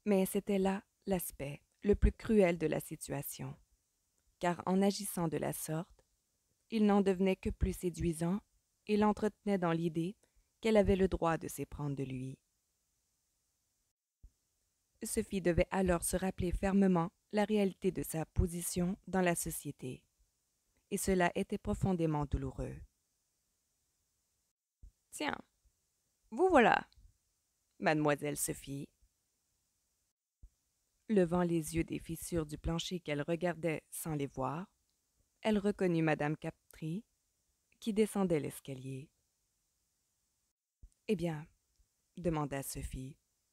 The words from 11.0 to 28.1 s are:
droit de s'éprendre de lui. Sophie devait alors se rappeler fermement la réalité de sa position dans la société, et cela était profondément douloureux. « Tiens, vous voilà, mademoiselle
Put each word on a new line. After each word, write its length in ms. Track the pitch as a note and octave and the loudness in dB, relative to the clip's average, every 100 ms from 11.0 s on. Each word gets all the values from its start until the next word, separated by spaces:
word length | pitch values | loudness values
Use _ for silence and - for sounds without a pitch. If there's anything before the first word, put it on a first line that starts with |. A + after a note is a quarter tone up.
| F#3+ | 4
droit 300 | - E3 D#3+ | 2 0 0
de 100 | - | -4
s'éprendre 480 | - C#3 - D3 C#3 | -10 -10 -6 -6 -4
de 80 | |
lui. 340 | C3 C3 C3 C#3+ _ _ _ _ _ _ _ _ _ _ _ _ _ _ _ _ _ _ - _ _ _ _ _ _ _ | -6 -6 -10 -12 _ _ _ _ _ _ _ _ _ _ _ _ _ _ _ _ _ _ -20 _ _ _ _ _ _ _
Sophie 400 | A3+ - G3+ G3 | -4 -4 -2 0
devait 260 | F3 E3+ F3 | 2 4 2
alors 320 | F#3+ F#3+ E3+ | 2 2 2
se 140 | - F3+ | 0 -2
rappeler 340 | F#3+ - F3+ | -2 -2 -4
fermement 600 | - G3 G3 F#3+ F3 E3 - _ | 0 2 6 6 4 0 -6 _
la 140 | G#3 G#3 | -2 2
réalité 460 | G#3+ G3 - F#3+ | 2 2 0 -4
de 120 | C#3+ | -2
sa 220 | - D#3+ D#3 | -4 -6 -2
position 720 | - F#3 E3+ - F3+ F3 G3+ - | 0 0 -2 -4 -2 -2 -4 -2
dans 140 | F#3+ | 2
la 140 | F3+ E3+ | 2 2
société, 680 | E3+ - D3 - C3 A#2+ _ _ _ _ _ _ _ _ _ | -2 -8 -10 -10 -12 -12 _ _ _ _ _ _ _ _ _
et 60 | G3 | -4
cela 340 | - F#3 F3 - | 0 2 2 0
était 220 | G3 G3+ | -4 -4
profondément 680 | G#3 G#3 G3 F3+ D#3+ D3 D3 | -4 -2 0 2 0 0 -2
douloureux. « 520 | C#3 C3+ - B2+ C3+ - _ _ _ _ _ _ _ _ _ _ _ _ _ _ _ _ _ _ _ - _ _ | -2 -4 -6 -8 -10 -18 _ _ _ _ _ _ _ _ _ _ _ _ _ _ _ _ _ _ _ -20 _ _
Tiens, 260 | - D4+ - - _ _ _ _ _ _ _ _ | -6 -6 -6 -12 _ _ _ _ _ _ _ _
vous 180 | A3+ F#4 | 2 6
voilà, 400 | D4+ G3+ - - - - _ _ _ _ _ _ _ | 8 8 6 2 -16 -20 _ _ _ _ _ _ _
mademoiselle 580 | F3 D#3 D3+ | 0 2 2